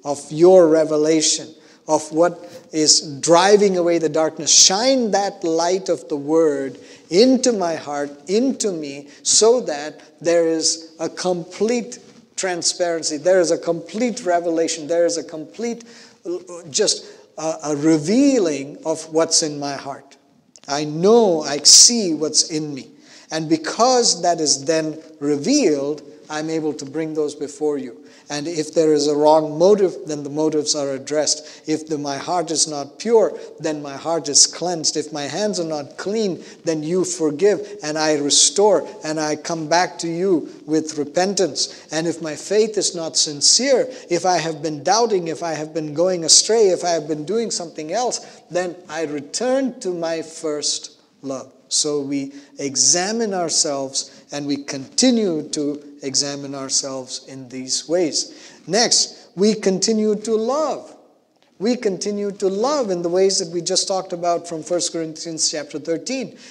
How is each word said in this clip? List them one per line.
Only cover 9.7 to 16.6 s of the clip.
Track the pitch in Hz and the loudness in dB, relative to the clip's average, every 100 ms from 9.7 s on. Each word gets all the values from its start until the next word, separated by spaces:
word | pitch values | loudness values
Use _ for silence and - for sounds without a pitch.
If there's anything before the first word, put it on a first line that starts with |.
| 143 151 151 - _ | -6 -8 -12 -20 _
there | 160 170 165 | 2 4 4
is | 160 - - - - | 2 0 -2 -8 -10
a | 165 | -8
complete | - 180 180 165 - 214 240 202 - - - _ - | -4 -4 -4 -6 -4 -2 -2 -4 -12 -20 -20 _ -6
transparency, | 190 175 165 - 175 165 151 151 | -4 -2 -4 -2 -2 -2 -4 -2
there | 160 185 | 4 4
is | 160 | 4
a | 165 | 2
complete | - 170 - 208 240 202 175 | 0 -4 -4 -2 -2 -2 0
revelation, | 175 170 165 165 170 147 | 0 2 0 0 -2 -2
there | 170 170 | 2 2
is | 160 | 0
a | |
complete, | 135 156 156 - 233 233 - - - _ 175 | -6 -12 -14 -8 -8 -8 -12 -20 -20 _ -8
uh, | 180 - 175 | -8 -10 -16